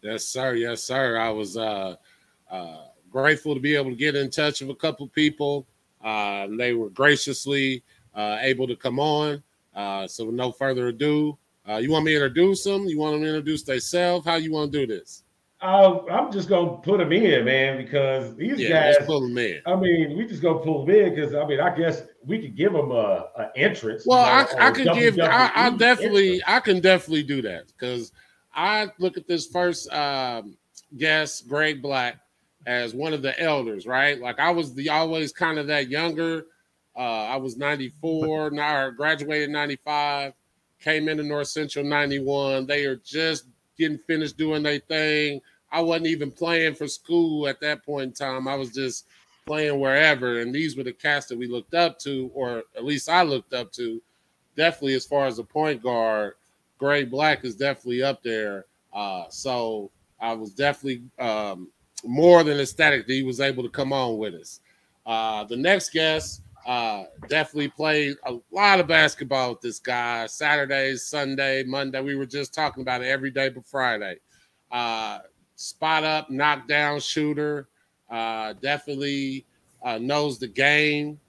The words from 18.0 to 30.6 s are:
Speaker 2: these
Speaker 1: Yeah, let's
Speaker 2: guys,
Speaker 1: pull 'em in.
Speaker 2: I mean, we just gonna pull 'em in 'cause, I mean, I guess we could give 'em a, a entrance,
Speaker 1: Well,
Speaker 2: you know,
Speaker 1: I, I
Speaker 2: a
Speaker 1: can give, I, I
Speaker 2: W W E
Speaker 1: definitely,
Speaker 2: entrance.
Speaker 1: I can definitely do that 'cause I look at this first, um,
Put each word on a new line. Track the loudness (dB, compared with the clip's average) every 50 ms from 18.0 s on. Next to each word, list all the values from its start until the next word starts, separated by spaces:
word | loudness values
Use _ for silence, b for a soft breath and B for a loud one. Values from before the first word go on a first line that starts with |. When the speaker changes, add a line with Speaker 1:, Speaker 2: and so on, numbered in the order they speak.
| 2 2 0 0 -2 -6 -8
Speaker 2:
these | -6 -4 -4 -2 -2
Speaker 1:
Yeah, | 0 4 4 6 6
let's | 6 6 4
Speaker 2:
guys, | 4 2
Speaker 1:
pull | 0 0 0
'em | 0 -2 0
in. | -2 -2 -2 -4 -2 0
Speaker 2:
I | 0
mean, | 2 4 4 4 4 2 0 0 -4
we | -6
just | -6 -6 0
gonna | 0 2 2 2
pull | 0 -2 -2 0 2
'em | 6
in | 6 8 6 6 2
'cause, | 0 -2 -2 0
I | -2 0
mean, | 0 0 2
I | 2 0 2
guess | 2 0 0 0 -2 -8 -14 _ _ -8
we | -6 -6 -4
could | -4 -8 -4
give | 0 0 2 2
'em | 2 0 0
a, | 0 0 2 2 0 0 -2 -8 -10 -10
a | -10 -8 -2
entrance, | 0 0 0 0 0 -6 -6 -6 -4 2
Speaker 1:
Well, | 4 6 6
Speaker 2:
you | 6
know, | 8 8 6 6 4 4 4
Speaker 1:
I, | 6
I | 6
Speaker 2:
a | 6
Speaker 1:
can | 4 4 4 4
give, | 6 6 4 6 6
I, | 4 4 6 6 6 4 6
I | 4 4
Speaker 2:
W | 4
W | 4
E | 6
Speaker 1:
definitely, | 6 6 6 6 4 4 4 6 6
Speaker 2:
entrance. | 6 4 2 2 2
Speaker 1:
I | 2 2
can | 4 4 2 4
definitely | 8 6 6 6 4 0 -2 -2 0
do | 0 -2 -2 -2
that | -4 -6 -8 -12 _ _ _
'cause | -8 -6 -6 -6 -8 -10 b b b b b b b b _
I | -2 0 0 2 0 -2 -4 -6 _
look | -4 -4 -4 -4
at | -6 -2
this | -2 -2 -2
first, | -4 -2 0 0 0 0 -2 -8 -6 -4
um, | -2 -2 0 0 -2 -2 -4 -4 -6 -10 -12 -18 _